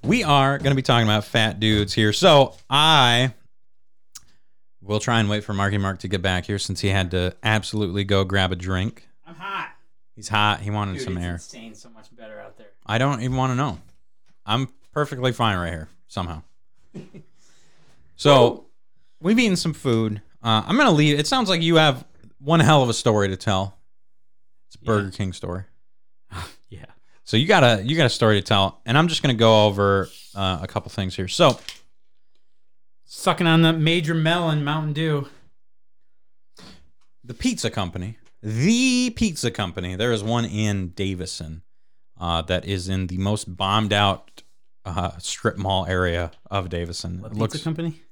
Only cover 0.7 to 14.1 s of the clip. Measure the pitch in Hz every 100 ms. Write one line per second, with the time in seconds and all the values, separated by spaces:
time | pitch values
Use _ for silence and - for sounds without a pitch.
0.7 | 135 131 120 110 107 - 120 110 104 107
1.7 | 107 101 - 107 104 185 151 131 - -
2.7 | 135 156 156 127 120 131 - - - -
3.7 | - - - - - - - - - -
4.7 | - 95 104 - 113 104 107 104 101 101
5.7 | 101 98 95 92 95 95 92 - 101 -
6.7 | 92 101 95 92 92 90 - 107 107 -
7.7 | 107 101 98 95 98 98 95 92 90 90
8.7 | 95 104 - - - - 156 196 196 -
9.7 | - - - - - 107 107 107 101 98
10.7 | 104 101 90 - 90 87 87 - 113 113
11.7 | 104 123 110 107 117 110 107 101 - -
12.7 | - - 110 135 135 123 131 131 127 143
13.7 | 82 - - -